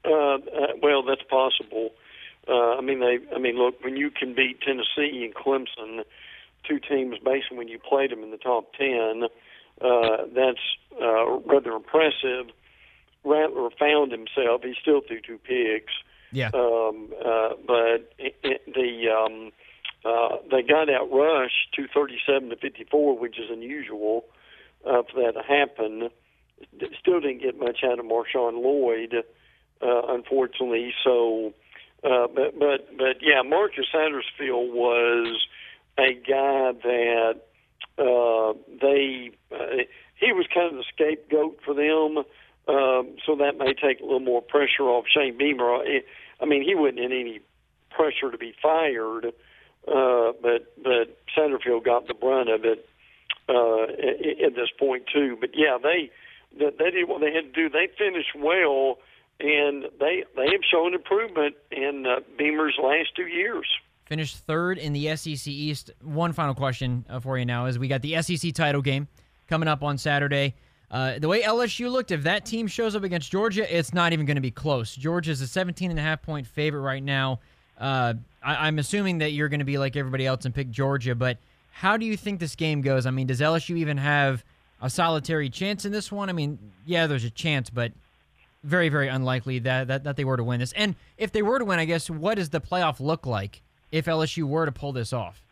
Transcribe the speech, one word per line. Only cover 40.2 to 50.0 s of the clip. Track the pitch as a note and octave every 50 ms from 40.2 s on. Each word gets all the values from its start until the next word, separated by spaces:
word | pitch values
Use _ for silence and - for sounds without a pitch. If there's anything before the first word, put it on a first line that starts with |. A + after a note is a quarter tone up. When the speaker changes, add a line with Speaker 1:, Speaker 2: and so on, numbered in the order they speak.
| G3+ B3
Speaker 1:
was | A3 F#3 E3+ - -
kind | F3 F3 E3+
of | D3+ B2+
the | A#2+ - -
scapegoat | - D#3 D3+ D#3 D3+ - _ D3+ D3+ D3+ D#3 D3+ - -
for | C#3+ D3
them. | C#3 D3 D3+ D#3 D#3 D#3 D3+ D#3 D3+ C3+ - - - - _ _ _ _ -
Um, | C#3 C#3 C3+ C3 B2+ B2+ B2 C3 - - -
so | D#3 D3+
that | C#3+ C#3+ C#3+ C#3+ -
may | C#3 C3+ C3+
take | - D3 C#3 C3 -
a | -
little | - C#3 B2+
more | C3 B2+ B2 A#2+
pressure | A#2 - - D3 C#3+ B2+ - - C#3
off | B2+ A#2+ A#2+ A2+ -
Shane | - D3+ C#3+ C3 A#2
Beamer. | A#2+ C#3+ D3 C#3+ B2 B2 A#2+ A#2+
I, | B2 A2+ - C#3+ C3 - - - - - - - _
I | -
mean, | D3+ D3 C#3
he | C3+ E3+ G3+
wasn't | E3+ D3+ C#3 A#2+ A#2+
in | A#2+ B2+
any | C3 B2+ B2 A#2 A2 G#2 - _ _ _ _ _ _ _ _ _
pressure | - - D#3+ D3+ C3 - C#3+ C3
to | A#2 A2+
be | A#2 A2+ G#2+ -
fired, | - D3+ D#3+ E3 E3 D3 B2+ A2+ A2 A2 A2+ A#2 A2+ A#2 A#2 _ _ _ - - _ _ _ _ - -
uh, | C#3+ C3+